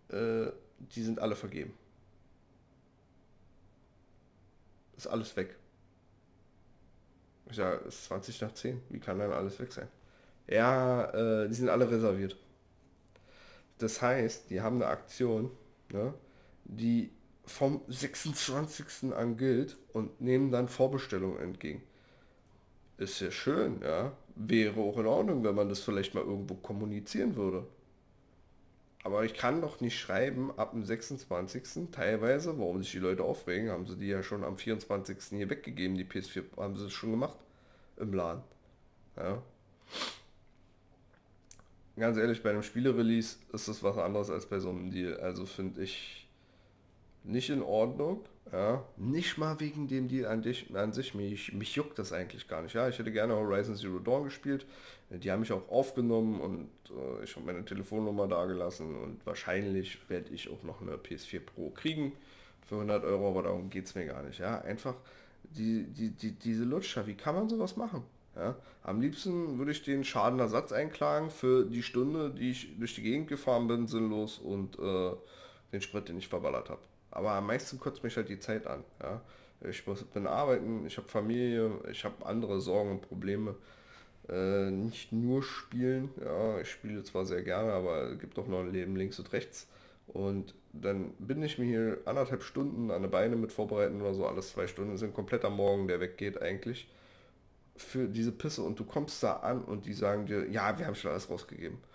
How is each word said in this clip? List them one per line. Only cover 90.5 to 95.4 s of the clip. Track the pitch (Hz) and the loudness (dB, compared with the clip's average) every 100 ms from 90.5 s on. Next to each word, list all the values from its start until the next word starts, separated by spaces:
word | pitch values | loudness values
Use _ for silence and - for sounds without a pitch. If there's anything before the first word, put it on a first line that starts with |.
| - - | -10 -16
dann | - 95 98 92 - | -4 0 0 -2 -6
bin | 107 147 | -4 -2
ich | 151 135 | -2 0
mir | |
hier | 120 113 113 - | 2 2 2 0
anderthalb | - 135 127 131 | 0 0 0 -2
Stunden | - - 92 104 117 | -4 -2 -2 0 0
an | 90 | 0
die | 95 | 2
Beine | 92 110 | 4 4
mit | 117 110 | 4 0
vorbereiten | - 101 104 101 101 | -2 0 4 4 2
oder | 101 | 0
so, | 95 - | 2 0
alles | 95 95 | 0 -4
zwei | - 90 | -2 -2
Stunden, | - 104 98 | -2 -2 -2
sind | 110 | -2
komplett | 104 95 117 | -4 0 2